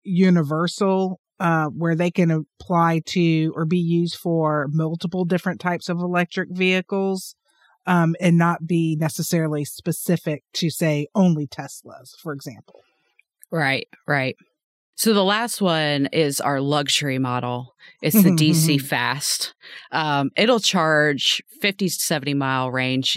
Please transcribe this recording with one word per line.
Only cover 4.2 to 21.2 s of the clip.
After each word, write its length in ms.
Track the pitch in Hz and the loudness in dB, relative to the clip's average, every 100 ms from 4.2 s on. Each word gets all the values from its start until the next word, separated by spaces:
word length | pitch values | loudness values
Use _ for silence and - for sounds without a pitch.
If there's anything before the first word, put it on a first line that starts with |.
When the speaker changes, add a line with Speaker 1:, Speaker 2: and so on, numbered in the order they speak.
| 175 165 156 151 139 | -2 0 2 0 0
Speaker 1:
multiple 520 | 160 160 170 175 185 | -2 -2 -4 -4 -2
different 360 | 175 180 190 - | 0 0 -2 -4
types 280 | 180 170 - | -4 -4 -4
of 120 | 175 | -4
electric 500 | 180 175 175 190 180 | -2 -2 -2 -4 -6
vehicles, 840 | 180 185 185 - 196 196 190 - - _ _ _ _ - | -2 0 0 -2 -2 -2 -4 -8 -20 _ _ _ _ 0
um, 300 | 175 165 165 | 2 2 2
and 200 | 175 170 | 2 4
not 260 | 170 170 165 | 2 0 -2
be 320 | 170 160 156 | 0 0 0
necessarily 640 | 160 - 160 170 156 151 | -2 -4 -2 0 0 -2
specific 800 | 143 - 175 - - 165 165 147 _ | -6 -8 -6 -4 -2 -2 -2 -6 _
to, 180 | - 165 | -4 -4
say, 340 | - 160 147 147 | 0 -2 0 -2
only 320 | 214 180 151 143 | 2 4 4 -2
Teslas, 720 | - 139 - 120 98 123 - | -10 -14 -16 -20 -20 -20 -18
for 140 | 165 | -12
example. 480 | 139 139 107 - - _ _ _ _ _ _ - | -12 -12 -18 -20 -20 _ _ _ _ _ _ -8
Speaker 2:
Right, 360 | 165 139 135 - - - | -2 0 -2 -6 -14 -4
right. 280 | 147 131 - _ _ _ _ _ - | -2 -2 -6 _ _ _ _ _ -4
So 180 | 226 | 0
the 100 | 202 | 2
last 380 | 190 208 233 - | 2 0 -2 -2
one 460 | 190 160 151 143 139 | 0 2 0 0 0
is 300 | - 147 139 | 0 0 0
our 180 | 139 135 | -2 -2
luxury 600 | 139 147 139 - 143 131 | 0 0 0 -2 -2 -2
model. 560 | 127 123 123 123 127 _ - - | -2 -2 -4 -6 -10 _ -20 -4
It's 180 | 156 208 | 0 4
the 140 | 190 165 | 6 6
Speaker 1:
<laughs> 0 | |
Speaker 2:
D 200 | 156 160 | 4 4
C 240 | 160 147 | 2 0
fast. 760 | 135 131 120 139 - - - _ - - - | 0 -2 -2 -4 -4 -4 -6 _ -20 -20 -6
Um, 400 | 165 156 143 139 - | -4 0 0 0 0
it'll 240 | 220 233 | 2 2
charge 800 | - 190 160 151 147 143 | 2 0 2 4 4 2